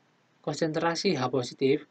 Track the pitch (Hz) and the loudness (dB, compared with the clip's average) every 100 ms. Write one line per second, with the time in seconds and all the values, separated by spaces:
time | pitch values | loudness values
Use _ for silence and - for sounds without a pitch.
0 | _ _ _ _ - 147 160 160 165 165 | _ _ _ _ -8 -2 -2 0 -2 0
1 | 196 131 127 135 120 - 135 151 - | 0 0 0 -2 -4 0 2 2 -2